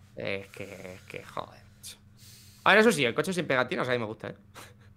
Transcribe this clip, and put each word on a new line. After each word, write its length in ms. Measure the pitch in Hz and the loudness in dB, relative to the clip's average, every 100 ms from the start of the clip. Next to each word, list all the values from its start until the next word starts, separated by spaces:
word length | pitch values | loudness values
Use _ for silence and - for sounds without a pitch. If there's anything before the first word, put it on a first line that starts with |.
| - 127 | -20 -10
Es 320 | 110 98 98 | -8 -8 -10
que, 460 | - 95 95 92 92 | -14 -14 -14 -16 -16
es 60 | |
que, 200 | - - - | -16 -16 -12
joder, 340 | - - - - - | -12 -12 -14 -20 -20
macho. 220 | - - - - - - - - | -20 -20 -20 -20 -20 -20 -20 -2
Ahora, 160 | - 196 | 4 6
eso 120 | 220 | 6
sí, 100 | 160 | 4
el 100 | 120 | 2
coche 200 | 113 156 | 0 -2
sin 120 | 180 147 | -2 0
pegatinas 400 | 131 123 - 123 | 0 0 -2 -2
a 20 | |
mí 60 | 123 | -2
me 60 | 107 | -2
gusta, 240 | 110 - | -8 -14
¿eh? 60 | - - - - - - | -16 -20 -20 -20 -20 -20